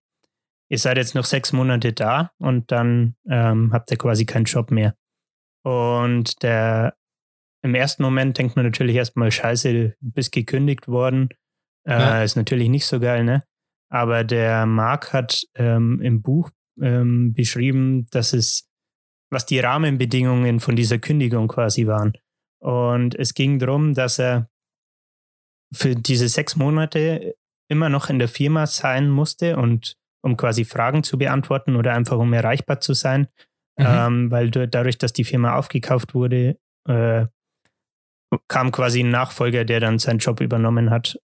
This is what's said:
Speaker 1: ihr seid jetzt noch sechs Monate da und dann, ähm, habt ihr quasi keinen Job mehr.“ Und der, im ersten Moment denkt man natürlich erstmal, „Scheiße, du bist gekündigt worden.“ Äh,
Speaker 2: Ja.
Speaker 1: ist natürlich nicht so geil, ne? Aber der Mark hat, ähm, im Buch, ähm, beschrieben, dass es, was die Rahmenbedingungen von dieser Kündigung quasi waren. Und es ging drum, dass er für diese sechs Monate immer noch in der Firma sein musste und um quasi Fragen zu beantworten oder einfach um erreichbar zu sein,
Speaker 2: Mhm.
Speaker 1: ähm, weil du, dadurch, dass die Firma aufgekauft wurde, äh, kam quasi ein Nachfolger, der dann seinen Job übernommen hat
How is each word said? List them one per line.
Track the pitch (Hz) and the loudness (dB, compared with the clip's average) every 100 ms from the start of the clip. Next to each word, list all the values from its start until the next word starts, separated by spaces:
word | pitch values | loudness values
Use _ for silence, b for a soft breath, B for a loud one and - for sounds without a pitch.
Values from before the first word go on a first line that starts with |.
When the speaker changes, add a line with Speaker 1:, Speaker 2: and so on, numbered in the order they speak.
| _ _ _ _ _ _ _ | _ _ _ _ _ _ _
Speaker 1:
ihr | 123 | -2
seid | 131 127 | 0 0
jetzt | 123 131 | 0 -2
noch | |
sechs | 120 135 - | 0 0 0
Monate | 131 131 123 117 | 0 2 0 0
da | 113 110 131 170 - | 0 0 0 -2 -4
und | 147 127 117 | -2 -2 0
dann, | 120 120 120 117 117 - | 0 2 2 0 -2 -4
ähm, | 123 117 110 113 | 0 2 2 2
habt | 113 - | 0 -2
ihr | 117 | -4
quasi | 123 110 110 | 0 0 0
keinen | 131 | 0
Job | 123 - 117 | 0 -2 0
mehr.“ | 113 107 - _ _ _ _ _ _ | 0 0 -2 _ _ _ _ _ _
Und | 135 123 120 120 120 120 117 - | -6 -2 0 0 0 0 -2 -2
der, | 120 113 113 113 113 - _ _ _ _ _ _ | -2 0 0 0 0 -4 _ _ _ _ _ _
im | 127 | -2
ersten | 123 131 - | 0 0 0
Moment | 131 131 135 123 | 0 2 0 0
denkt | 131 120 | -2 0
man | |
natürlich | 123 113 127 120 | 0 0 0 0
erstmal, | 120 - 113 | 0 0 0
„Scheiße, | - 113 120 135 | 0 -2 0 0
du | 117 113 - | 0 0 -4
bist | 127 117 127 | -8 -4 -2
gekündigt | - 113 135 143 135 - | -2 -2 0 0 -2 -4
worden.“ | 123 127 131 131 - _ _ _ _ - | -2 0 0 -2 -4 _ _ _ _ -2
Äh, | |
Speaker 2:
Ja. | 120 131 113 | 2 4 4
Speaker 1:
ist | 107 120 | 0 0
natürlich | 110 127 117 | 0 0 2
nicht | 135 - | 2 0
so | 127 | 0
geil, | 120 123 | 0 2
ne? | 117 135 - _ _ _ _ | 2 0 -2 _ _ _ _
Aber | 127 120 117 | -2 0 0
der | 113 120 113 113 110 | 0 0 0 0 2
Mark | 110 113 147 - | 0 0 -2 -2
hat, | 139 123 - - - | -4 -2 -4 -6 -2
ähm, | 120 117 117 127 | 0 2 2 0
im | 127 113 | 0 0
Buch, | 107 143 175 - _ - | 0 -2 -2 -8 _ -6
ähm, | 135 123 123 120 120 | -2 0 2 2 2
beschrieben, | 113 117 120 127 131 131 131 117 | 0 -2 0 0 2 2 0 -2
dass | 127 113 | -2 0
es, | 123 113 - - _ _ _ _ _ _ | 0 0 -2 -6 _ _ _ _ _ _
was | 135 - | -6 -2
die | 131 | 0
Rahmenbedingungen | 127 139 156 139 123 127 127 123 123 117 | 2 2 0 0 0 0 2 2 2 0
von | - 120 | 0 0
dieser | 113 113 | 2 0
Kündigung | - 151 127 117 110 | 0 0 0 0 0
quasi | - 117 104 110 | 0 0 2 2
waren. | 107 107 107 _ _ _ _ | 0 0 -2 _ _ _ _
Und | - 123 120 120 123 123 | -4 -2 0 0 0 -2
es | 123 | -4
ging | - 135 139 | 0 0 2
drum, | 123 139 151 | 0 0 0
dass | 131 127 - | 0 0 0
er | 127 123 117 _ _ _ _ _ _ _ _ _ _ _ _ | 0 0 -4 _ _ _ _ _ _ _ _ _ _ _ _
für | - 139 120 | -2 0 0
diese | 117 127 120 | 0 0 2
sechs | 135 - - | 0 -2 0
Monate | 139 156 156 160 160 160 90 - _ _ _ | 0 0 0 -2 -2 -2 -8 -12 _ _ _
immer | 151 160 | 0 0
noch | 139 - | 0 -2
in | 135 | 0
der | 120 | 0
Firma | - 143 160 151 | 0 0 0 0
sein | - 139 131 143 | -2 -2 0 2
musste | 139 151 - 170 160 | 2 0 -2 -2 0
und | 120 117 - - _ _ | 0 0 -2 -12 _ _
um | - 120 | -4 -2
quasi | 120 113 | 0 0
Fragen | 110 - 117 147 | -2 -2 0 0
zu | 143 135 | -2 -2
beantworten | 135 135 - 135 - 127 | 0 -2 -2 -2 0 0
oder | 117 | 2
einfach | 120 120 120 | 0 0 0
um | 117 | 2
erreichbar | 117 113 139 - 139 | 2 0 -2 -2 -4
zu | - | -2
sein, | 135 139 135 143 b b _ _ - | -2 0 0 -2 b b _ _ 0
Speaker 2:
Mhm. | 135 | 2
Speaker 1:
ähm, | 117 120 120 120 | 4 2 0 0
weil | 120 120 | 0 0
du, | 117 123 | 0 -2
dadurch, | 120 123 120 | 0 -2 -2
dass | 123 | -4
die | - | -2
Firma | 113 131 120 123 | -2 0 0 0
aufgekauft | 147 127 - 131 - | -2 -6 -2 -2 -2
wurde, | 127 123 123 123 160 _ _ - | -2 0 2 0 -2 _ _ -2
äh, | 120 117 113 113 - _ _ _ _ _ _ _ _ _ 120 - | 0 2 0 -2 -4 _ _ _ _ _ _ _ _ _ -6 -2
kam | 135 131 | -2 0
quasi | 123 127 120 | 0 0 0
ein | 123 | 0
Nachfolger, | 120 127 - 123 120 | 0 -2 -2 -2 0
der | 117 117 | 0 0
dann | 113 113 | 0 0
seinen | - 117 | 0 0
Job | 117 113 | -2 -2
übernommen | 123 117 113 117 117 | -2 0 0 2 2
hat | 117 - - | 0 -2 -10